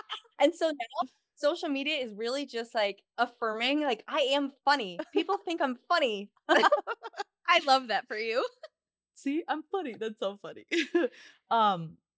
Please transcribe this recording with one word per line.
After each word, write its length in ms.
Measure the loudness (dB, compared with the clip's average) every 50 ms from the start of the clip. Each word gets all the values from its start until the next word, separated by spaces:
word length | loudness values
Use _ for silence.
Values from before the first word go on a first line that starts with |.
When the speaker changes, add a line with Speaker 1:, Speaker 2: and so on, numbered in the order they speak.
| -12 -12 -14 -14 -14 _ _ 2
Speaker 1:
And 140 | 2 2 2
so 140 | 0 -2 -2
now 400 | -2 -4 -10 -10 -6 -8 -8 -8 _ _ _ _ _
social 320 | -2 -2 -2 0 0 -4 -4
media 280 | -4 -2 -2 -2 -2 -2
is 160 | -4 -6 -6
really 320 | -6 -4 -4 -4 -4 -6
just, 280 | -6 -6 -8 -8 -4 0
like, 300 | 0 0 0 -2 -6 _ _ _ -2
affirming, 640 | -2 -2 -2 _ -4 -4 -2 0 0 0 2 2
like, 220 | 2 0 -2 -2 -4 -4
I 120 | 0 0
am 300 | 2 2 2 0 0 -2 -6 _ _
funny. 420 | 0 2 2 0 -6 -6 -8 -10 -2
People 260 | -2 -2 0 0 -2 -4
think 220 | -2 -6 -2 -2
I'm 140 | -2 -2 -2 -6 _ _
funny. 440 | 2 2 2 0 -2 -4 -8 -12 _ _
<laughs> 1080 | _ 2 4 6 6 6 4 2 0 -6 -8 -8 -10 -12 -10 -10 -12 -12 _ _ _ 4
Speaker 2:
I 120 | 4 4
love 280 | 6 6 4 4 4 0
that 200 | -2 -4 -2 _
for 80 | -6 -4
you. 260 | -4 -2 0 0 -2 -2
<laughs> 640 | -6 _ -20 -20 _ _ _ _ _ _ _ _ _
Speaker 3:
See, 300 | -6 -4 -2 -2 -2 -2 -2
I'm 140 | -4 -4
funny. 340 | -4 _ -6 -4 -4 -6 -8
That's 220 | -6 -8 -8 -6 -6
so 180 | -6 -6 -6
funny. 300 | -8 -14 -14 -14 -16 -8 _
<laughs> 400 | -2 -2 0 2 2 2 2 0 -2 -10 -20 -20 -20 _ _ _
Um, 480 | 2 4 4 4 4 0 -4 -8 -12 _ _ _ _